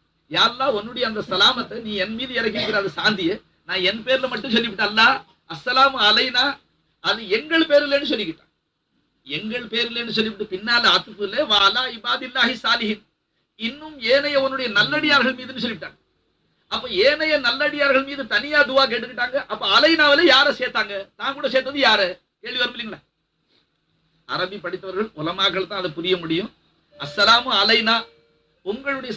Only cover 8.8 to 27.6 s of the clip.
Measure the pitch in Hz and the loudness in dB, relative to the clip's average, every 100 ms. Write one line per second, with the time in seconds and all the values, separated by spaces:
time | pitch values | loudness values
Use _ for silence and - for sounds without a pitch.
8.8 | _ _ _ _ 131 151 214 247 233 226 | _ _ _ _ -10 -8 -6 -8 -6 -4
9.8 | 240 233 233 220 220 202 - 185 220 240 | -4 -6 -4 -2 -4 -6 -8 -8 -2 2
10.8 | 220 180 202 208 196 226 302 208 196 233 | 4 2 0 -8 -4 -2 0 2 4 2
11.8 | 254 233 240 262 254 254 240 240 233 240 | -4 -6 -4 -4 -4 0 0 0 -2 0
12.8 | 214 214 _ _ _ _ _ - 226 285 | -2 -6 _ _ _ _ _ -10 -8 -8
13.8 | 311 294 226 277 294 277 269 262 247 202 | -14 -6 2 2 2 0 0 -2 0 2
14.8 | 233 294 302 285 247 254 254 262 233 175 | 2 0 2 4 2 -2 -8 -6 -6 -6
15.8 | 156 - _ _ _ _ _ _ _ 220 | -12 -18 _ _ _ _ _ _ _ -8
16.8 | 247 180 247 302 311 294 247 262 294 294 | -2 2 4 4 2 2 0 0 -2 0
17.8 | 285 262 277 277 233 214 285 294 269 269 | 2 2 0 -6 -4 -2 2 2 4 2
18.8 | 262 233 240 240 247 269 - 208 202 214 | 2 0 -6 -6 -4 -4 -4 -4 2 4
19.8 | 302 320 294 285 339 262 285 240 247 233 | 6 6 6 6 6 6 4 0 -4 -2
20.8 | 202 196 190 - 240 277 269 262 262 285 | -4 -6 -10 -8 -8 -4 -2 0 -2 2
21.8 | 240 202 185 185 _ _ 233 254 240 247 | 4 4 2 -4 _ _ -10 -4 -4 -4
22.8 | 220 156 _ _ _ _ _ _ _ _ | -12 -14 _ _ _ _ _ _ _ _
23.8 | _ _ _ _ - 147 185 202 175 185 | _ _ _ _ -8 -6 -6 -6 -10 -10
24.8 | 190 185 220 - 156 185 196 180 190 202 | -6 -6 -6 -6 -6 -2 -2 -2 -4 -6
25.8 | 180 156 180 180 165 165 220 _ _ _ | -6 -6 -2 -2 0 -4 -4 _ _ _
26.8 | _ - 143 208 208 233 254 208 | _ -14 -8 0 4 4 2 0